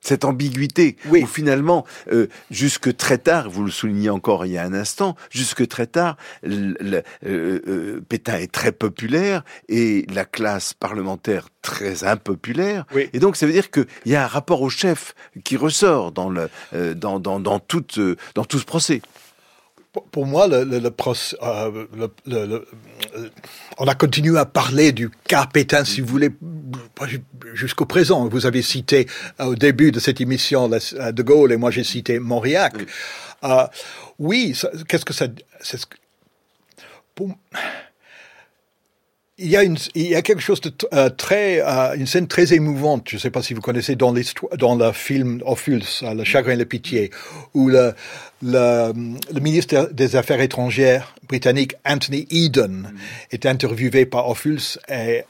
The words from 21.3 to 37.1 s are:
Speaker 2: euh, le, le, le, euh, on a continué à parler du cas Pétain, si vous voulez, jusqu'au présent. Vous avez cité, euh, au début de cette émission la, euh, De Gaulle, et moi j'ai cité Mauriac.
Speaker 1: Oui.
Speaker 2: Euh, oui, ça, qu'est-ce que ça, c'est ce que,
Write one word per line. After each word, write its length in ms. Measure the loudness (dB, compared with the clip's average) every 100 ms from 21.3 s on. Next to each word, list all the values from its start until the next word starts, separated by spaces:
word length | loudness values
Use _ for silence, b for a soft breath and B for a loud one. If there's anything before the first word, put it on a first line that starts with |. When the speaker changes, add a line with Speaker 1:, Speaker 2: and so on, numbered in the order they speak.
| -8
Speaker 2:
euh, 420 | -6 -4 -4 -6 -14 -8
le, 140 | -8 _ -8
le, 200 | -6 -4
le, 200 | -8 -10 -20 -20 -14 -12 -12
euh, 140 | -16 -18 B B B -2
on 80 | 0
a 80 |
continué 440 | 2 2 2 4 4
à 60 | 2
parler 460 | 0 0 4 4
du 180 | 4 -6 -8 0
cas 180 | 0 2
Pétain, 400 | 0 2 2 0
si 160 | -4
vous 60 | -2
voulez, 240 | 2 0 0 -14 -14 -12 -14 -16 -14 -10 -10 -12 -20 -14
jusqu'au 320 | -8 -6 -2 0
présent. 420 | 4 4 4 2
Vous 180 | 0 0
avez 160 | 0
cité, 440 | -2 -4 2 2 2 B B -6
euh, 60 | -4
au 100 | 4
début 360 | 4 6 4
de 80 | 6
cette 200 | -2 0
émission 480 | -2 -2 0 2 2
la, 120 | 0 -4 -8
euh, 120 | -6
De 100 | -2
Gaulle, 300 | 4 8 8
et 60 | 6
moi 120 | 2
j'ai 140 | 0
cité 340 | -4 -6 -2 -4
Mauriac. 540 | 0 -2 0 2 0 -2
Speaker 1:
Oui. 100 | -12 B B B B B
Speaker 2:
Euh, 240 | 2 2 2 B B B B _
oui, 380 | -2 0 0 -2
ça, 160 | -6 -6 -4
qu'est-ce 180 | -4 -2
que 80 |
ça, 140 | -4 -4 -6 -20 _
c'est 160 | -12 -12
ce 80 | -12
que, 100 | -18 _ _ _ _ _ _ _ _ B B _